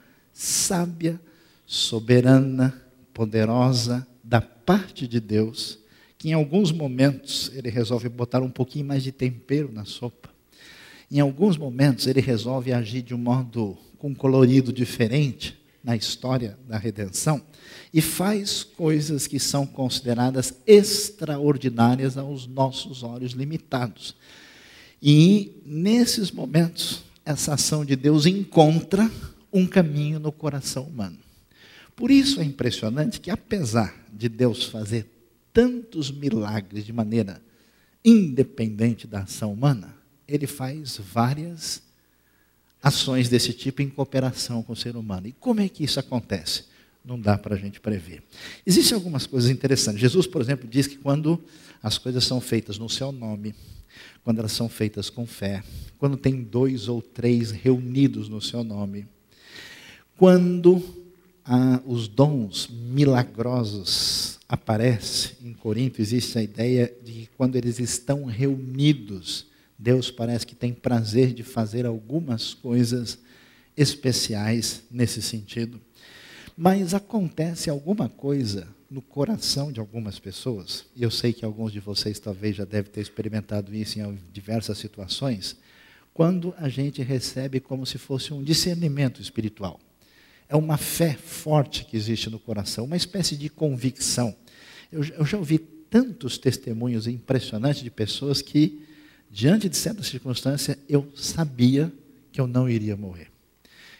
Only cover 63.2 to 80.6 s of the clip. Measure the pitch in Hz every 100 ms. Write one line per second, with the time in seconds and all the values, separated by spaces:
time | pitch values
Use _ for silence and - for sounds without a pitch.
63.2 | 120 110 117 127 110 101 90 - - -
64.2 | - - - 120 - 110 123 113 - -
65.2 | - - 120 117 113 107 131 120 104 123
66.2 | - 117 104 107 117 127 123 - 117 113
67.2 | 113 - 131 127 120 117 120 - - 143
68.2 | 135 107 139 135 127 131 147 139 104 95
69.2 | 82 - - _ _ - 113 127 123 -
70.2 | 117 120 - - 120 120 127 120 107 113
71.2 | 127 117 110 117 110 113 123 113 107 151
72.2 | 156 113 - - 127 120 120 123 113 -
73.2 | _ - _ _ _ - 143 - 127 120
74.2 | - 107 104 117 110 - - 123 113 113
75.2 | 104 113 101 120 117 113 - _ - -
76.2 | - - - - 170 196 180 196 196 226
77.2 | 170 - 165 165 - 143 151 208 123 -
78.2 | 139 143 117 98 85 - _ 135 - 143
79.2 | 143 214 - 139 147 117 104 113 107 -
80.2 | 98 - 131 107